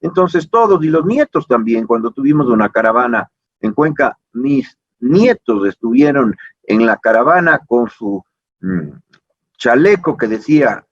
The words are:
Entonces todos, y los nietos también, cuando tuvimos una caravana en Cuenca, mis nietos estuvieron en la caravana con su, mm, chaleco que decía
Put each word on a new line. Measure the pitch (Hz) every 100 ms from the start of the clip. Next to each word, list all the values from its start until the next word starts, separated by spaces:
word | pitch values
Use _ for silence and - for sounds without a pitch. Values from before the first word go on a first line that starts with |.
Entonces | 165 180 185 180 156
todos, | - - 190
y | 156
los | 160 160
nietos | 247 294 160 147
también, | 120 110 113 113
cuando | 117 113
tuvimos | 113 135 151 131
una | 110 104
caravana | 113 113 113 123 113 92 _ _ _
en | 110
Cuenca, | 107 151 151 135 - _
mis | 113 131 143 123 _ _ _
nietos | 123 165 233 - - 107 98
estuvieron | - 117 120 147 143 120 - - _
en | - 107 113
la | 104
caravana | 110 113 127 175 170 151 -
con | 120 117
su, | - 107 98 - _ _ _
mm, | 92 92 73 71 _ _ _ _ _ _
chaleco | 123 123 180 202 160 151
que | 113
decía | 110 - 151 135 101 _